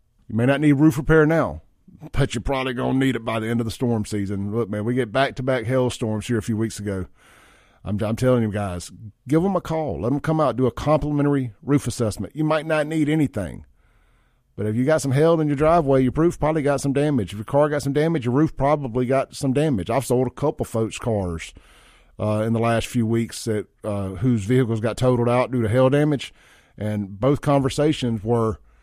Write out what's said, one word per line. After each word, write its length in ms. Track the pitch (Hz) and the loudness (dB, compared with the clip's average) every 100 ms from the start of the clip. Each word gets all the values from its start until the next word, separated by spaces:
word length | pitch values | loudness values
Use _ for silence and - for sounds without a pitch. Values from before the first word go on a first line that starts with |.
| _ _ - | _ _ -6
You 80 | 107 | 0
may 80 | |
not 160 | 123 139 | 2 4
need 140 | 151 | 4
roof 240 | 139 156 139 | 6 4 4
repair 260 | 135 160 | 4 4
now, 380 | 151 165 110 76 - _ _ - 151 | 6 4 0 -4 -14 _ _ -20 -6
but 220 | - 139 | -2 0
you're 80 | 123 | -2
probably 320 | - 135 131 | -4 -2 -2
gonna 240 | 123 127 131 | -2 0 2
need 180 | 135 120 | 2 0
it 80 | |
by 160 | 117 113 | -2 -4
the 80 | 110 | 0
end 120 | 117 | -2
of 40 | |
the 60 | 113 | -2
storm 340 | - 123 113 | -2 0 0
season. 500 | 101 104 98 101 101 | -2 -4 -4 -4 -4
Look, 140 | 110 101 | -4 -2
man, 160 | 104 | -2
we 80 | 107 | -2
get 160 | 127 117 | -2 0
back-to-back 540 | 117 135 110 131 131 | 0 -2 -2 -2 -2
hailstorms 600 | 110 131 123 - 113 107 101 | 0 0 0 -2 -4 -4 -2
here 100 | 120 | -2
a 60 | |
few 140 | 110 107 | -2 -2
weeks 200 | 113 - | -2 -4
ago. 280 | 104 95 87 _ _ - - _ _ _ | -6 -6 -8 _ _ -20 -20 _ _ _
I'm, 160 | - 107 | -6 -4
I'm 120 | 107 | -2
telling 280 | 113 127 123 | 0 2 2
you 100 | 110 | 2
guys, 400 | 104 101 90 - 98 107 - 123 | -2 -4 -6 -10 -16 -20 -14 0
give 160 | 156 | 0
'em 140 | 190 185 | 2 -2
a 40 | |
call. 400 | - 160 151 76 | -2 -4 -4 -4
Let 100 | 107 | -2
'em 80 | 139 | -2
come 180 | - 160 | 0 0
out, 180 | 143 113 | 0 2
do 100 | 127 | 0
a 40 | |
complimentary 840 | - 147 151 147 147 143 143 123 - | 0 0 0 2 0 2 2 -2 -6
roof 240 | 123 143 - | 0 0 0
assessment. 480 | - 113 - 95 147 | -2 -2 -4 -8 -4
You 80 | |
might 220 | 156 156 160 | -2 0 0
not 200 | 156 151 | -2 0
need 220 | 160 143 | 0 2
anything. 560 | 160 143 107 85 55 - _ _ _ _ _ _ _ _ | 2 2 -2 -8 -10 -18 _ _ _ _ _ _ _ _
But 120 | - 107 | -6 -4
if 100 | 110 | 0
you 80 | |
got 160 | 131 156 | 2 2
some 120 | 143 | 2
hail 280 | 135 165 165 | 2 4 4
in 60 | 151 | 2
your 80 | 139 | 2
driveway, 460 | 156 170 139 135 | 4 4 4 2
your 100 | 127 | 2
roof 260 | 143 170 - | 2 0 0
probably 220 | 147 160 | -2 0
got 200 | 139 135 | 0 0
some 100 | 143 | 0
damage. 400 | 135 151 139 92 | 0 2 0 -2
If 60 | 101 | -6
your 60 | 107 | -2
car 240 | 143 151 | 2 2
got 120 | 147 | 0
some 120 | 139 | -2
damage, 320 | 143 156 165 120 | 0 0 0 0
your 80 | |
roof 200 | 127 156 - | 2 2 2
probably 500 | 139 151 135 120 123 | 0 0 -2 -2 0
got 280 | 135 - | 0 -2
some 200 | - 139 | -4 0
damage. 340 | 127 156 110 87 | 2 2 0 0
I've 160 | 123 | -2
sold 220 | 120 123 123 | 0 0 0
a 40 | |
couple 360 | - 147 - 113 | -2 -2 -2 -4
folks' 320 | 113 110 - | -2 -4 -4
cars, 560 | 120 107 90 82 - - - - - _ _ - | -2 -2 -2 -6 -10 -18 -20 -20 -20 _ _ -6
uh, 220 | 107 107 110 | -2 0 0
in 60 | |
the 80 | 113 | 0
last 260 | 117 113 - | 2 0 -2
few 200 | 123 113 | -2 0
weeks 380 | 117 113 - 113 | 0 -2 -6 -4
that, 200 | 107 - _ | -4 -6 _
uh, 260 | 110 101 95 90 | -6 -4 -6 -2
whose 280 | 127 117 | 0 0
vehicles 360 | 95 127 117 113 | 2 2 2 0
got 180 | 110 104 | -2 0
totaled 300 | 131 123 120 | 2 2 2
out 200 | 123 117 | 2 0
due 120 | 127 | 0
to 60 | 107 | 2
hail 180 | 123 131 | 4 4
damage. 460 | 143 151 139 - - - _ _ - | 4 2 0 -6 -18 -20 _ _ -8
And 380 | 107 107 98 98 | -4 -4 -6 -2
both 220 | 127 147 | 0 0
conversations 840 | - 143 131 - 151 147 123 113 | 2 2 2 0 0 0 -2 -2
were, 380 | 107 120 113 101 - _ | 0 0 0 -2 -10 _